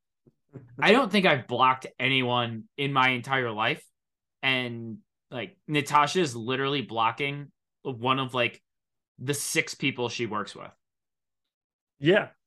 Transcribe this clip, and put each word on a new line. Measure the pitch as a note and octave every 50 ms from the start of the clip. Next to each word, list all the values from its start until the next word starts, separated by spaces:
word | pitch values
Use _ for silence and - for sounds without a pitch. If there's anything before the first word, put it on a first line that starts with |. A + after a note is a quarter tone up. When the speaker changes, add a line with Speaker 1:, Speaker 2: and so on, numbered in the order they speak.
| _ _ _ _ _ _ _ _ _ _ - C3 - - - -
Speaker 1:
I | D#3 F3
don't | G#3 C4 C#4 G3
think | G#3 G3+ F3+
I've | F3+ D3+ B2+ G#2+
blocked | - B2 A#2 B2+ B2+ C3 - - - - -
anyone | B2+ C3 C3+ C3 B2+ A#2+ B2 A#2+ A#2+ A#2 A2+ A2 G#2+ - _
in | - C#3 C#3
my | C#3 C3+ B2+ C3
entire | B2+ A#2+ A#2 C3+ C3+ C3 B2 A#2
life. | A2 G#2+ A2 B2 D#3 - - _ _ _ _ _ _ _ _ _ _ _
And, | - C3+ C3 B2+ B2 A#2+ A#2+ A#2 A#2 A2+ A2 G2+ _ _ _ _ _ -
like, | C#3 B2 G#2+ F2+ - _ _ -
Natasha | D3+ D3 C#3+ C#3+ D3 D3 D3 C#3+ - F#3
is | F3+ C#3 A#2
literally | A#2+ G#2+ A#2+ C3 C3 C3+ C#3 C#3+ C#3+
blocking | A2 G2+ G#2+ A2+ A2+ A2+ A2+ - C#3+ C#3 C#3+ C#3+ C#3+ - _ _ _ _ _ _ -
one | C#3+ C3 A2 A#2 C3 C3 C#3
of, | C3+ B2 B2
like, | B2 A#2+ A#2 - - _ _ _ _ _ _ _ _ _ _ _ -
the | B2 C3
six | C#3+ C#3 - - - E3 - - -
people | - D#3 C#3 - - B2 A#2
she | - - A#2+
works | G2+ G#2 G#2 G2 - -
with. | - - - - _ _ _ _ _ _ _ _ _ _ _ _ _ _ _ _ _ _ _ _ _ _ _ _ -
Speaker 2:
Yeah, | C#3 D#3 F#3+ G#3 - - _ _ _